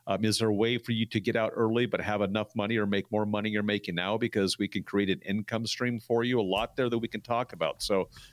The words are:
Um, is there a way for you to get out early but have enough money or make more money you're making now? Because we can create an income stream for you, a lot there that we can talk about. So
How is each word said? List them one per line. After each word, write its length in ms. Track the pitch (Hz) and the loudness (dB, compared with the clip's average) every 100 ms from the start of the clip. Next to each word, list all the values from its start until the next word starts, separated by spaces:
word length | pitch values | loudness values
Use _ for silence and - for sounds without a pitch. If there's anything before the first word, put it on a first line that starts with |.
| - | -4
Um, 200 | 98 110 | 0 2
is 120 | 101 | 2
there 100 | 110 | 2
a 60 | |
way 220 | 101 113 120 | 2 2 0
for 160 | - | -2
you 140 | 113 113 | -2 0
to 140 | 113 | -2
get 140 | 110 | 0
out 180 | 113 110 - | 0 0 2
early 300 | 113 117 120 | 2 2 2
but 160 | - | 0
have 180 | 90 104 | 0 0
enough 340 | 98 104 104 | 0 0 -2
money 220 | 113 104 113 | -2 0 0
or 80 | |
make 260 | 104 101 95 | 2 0 0
more 140 | 107 | 0
money 240 | 107 104 107 | 0 0 0
you're 140 | 107 | 0
making 320 | 104 104 98 | 0 0 -2
now? 240 | 85 92 110 | -2 0 0
Because 400 | 117 110 95 - | 0 2 2 0
we 100 | 101 | -2
can 140 | 104 | -4
create 260 | - 101 98 | -2 0 0
an 120 | 92 | 0
income 440 | - 104 104 113 113 | -2 -4 -4 -4 -4
stream 340 | - 123 120 | -4 -4 -4
for 220 | - 117 | 0 0
you, 160 | 120 123 | 2 0
a 40 | |
lot 340 | 95 98 117 - | 0 0 -2 0
there 140 | 123 | 0
that 80 | 117 | 0
we 100 | 113 | -2
can 140 | 110 | -6
talk 320 | - 120 127 | -4 -2 -2
about. 280 | 85 80 - | -2 -2 -2
So 280 | - 98 87 - - | 0 0 0 -6 -20